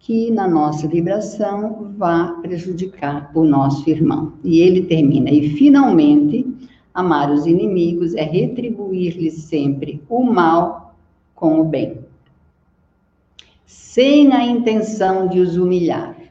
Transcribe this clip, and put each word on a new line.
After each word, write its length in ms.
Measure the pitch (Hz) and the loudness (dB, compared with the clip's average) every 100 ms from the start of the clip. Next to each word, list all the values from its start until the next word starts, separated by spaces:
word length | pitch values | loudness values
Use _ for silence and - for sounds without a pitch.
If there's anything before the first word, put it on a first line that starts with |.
que 280 | - 226 226 | -4 -4 0
na 180 | 220 190 | 0 0
nossa 400 | 160 151 151 151 | 0 0 -2 -4
vibração 1040 | 170 170 202 214 - 208 202 214 220 202 196 | -2 -2 -4 -6 -6 -6 -6 -8 -10 -14 -6
vá 340 | 185 170 170 170 | -2 -2 -2 -8
prejudicar 880 | 175 175 175 170 185 - 143 143 147 | -10 -10 -8 -8 -10 -8 -8 -8 -6
o 100 | 160 | 0
nosso 460 | 160 139 139 139 - | 2 2 2 -2 -2
irmão. 420 | 151 160 151 - - | 0 0 -2 -6 -8
E 180 | - 165 | 0 4
ele 260 | 180 185 165 | 4 4 0
termina, 440 | 160 143 127 123 | 2 2 2 2
"E 200 | 147 147 | 2 0
finalmente, 960 | - 285 277 262 175 147 147 147 226 254 - - _ _ | 2 6 6 6 4 4 4 2 -2 -6 -10 -16 _ _
amar 360 | 180 180 151 143 | -6 -2 0 0
os 160 | 147 160 | 0 2
inimigos 680 | 175 214 180 170 170 170 | 0 2 0 0 -2 -4
é 80 | 160 | -4
retribuir-lhes 1200 | 151 170 233 240 233 202 202 185 180 170 165 156 | -2 -2 -2 -4 -8 -8 -6 -4 -4 -4 -6 -6
sempre 600 | - 156 139 139 151 - - | -6 -4 -2 -4 -8 -12 -6
o 140 | 233 | -2
mal 720 | 254 190 165 165 175 - - _ _ _ _ | 0 2 2 2 0 -6 -18 _ _ _ _
com 260 | _ 165 156 | _ 0 0
o 40 | |
bem, 340 | 160 143 110 - - _ _ _ _ _ _ _ _ _ _ _ _ _ - _ _ | 0 -2 -6 -10 -20 _ _ _ _ _ _ _ _ _ _ _ _ _ -20 _ _
sem 680 | _ - - 262 294 285 | _ -8 2 4 6 6
a 100 | 247 | 4
intenção 840 | 240 233 226 220 - - 190 190 185 | 2 0 0 0 -2 -2 -2 0 0
de 100 | 180 | 2
os 200 | 180 170 | 0 2
humilhar." 580 | 180 180 170 147 - - - | 0 0 0 -4 -8 -16 -20